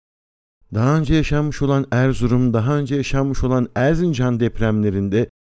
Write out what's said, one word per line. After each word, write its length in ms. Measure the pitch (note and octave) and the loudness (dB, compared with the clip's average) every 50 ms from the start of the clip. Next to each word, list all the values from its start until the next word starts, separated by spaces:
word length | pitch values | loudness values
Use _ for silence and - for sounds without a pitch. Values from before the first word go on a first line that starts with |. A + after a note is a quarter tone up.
| _ _ _ _ _ _ _ _ _ _ _ _ _ _ E2+ | _ _ _ _ _ _ _ _ _ _ _ _ _ _ -4
Daha 240 | G#2 A#2+ C3+ D3+ | -2 0 2 2
önce 180 | D#3+ D3+ - D#3+ | 0 2 2 2
yaşanmış 460 | D#3 D3 - D3 D3 D3+ D3+ C3+ - | 0 2 0 0 0 0 -2 -2 -2
olan 260 | C#3+ C#3 C#3 C#3 C3 - | 0 0 0 0 0 0
Erzurum, 600 | A2+ B2 C3 C3+ B2 G2+ B2 A2+ B2 B2 B2+ B2 A2+ | 0 0 2 0 0 0 0 2 2 2 2 2 2
daha 240 | A2+ G#2+ C3+ D3 | 0 0 0 0
önce 180 | D3 C#3+ B2 C#3+ | -2 -2 -2 -4
yaşanmış 480 | C#3 B2+ - - C3+ C#3 C#3 C3 - C3 | -4 -2 -2 -2 -2 0 0 0 0 0
olan 260 | B2 C3 B2+ B2 - - | 0 0 0 -2 -2 -2
Erzincan 640 | - B2+ D3 E3 D#3+ F3+ E3+ D3 A#2 B2+ B2+ A#2+ A2 | 0 0 0 2 0 0 0 0 0 0 -2 0 0
depremlerinde 880 | A#2+ A2+ - - A2+ A2 G#2+ G#2+ G#2 G#2 F#2+ G2 G2 G2 F#2+ A#2 A#2+ - - _ _ | -2 -2 0 0 0 0 2 0 0 0 0 -2 -2 0 0 0 -2 -2 -6 _ _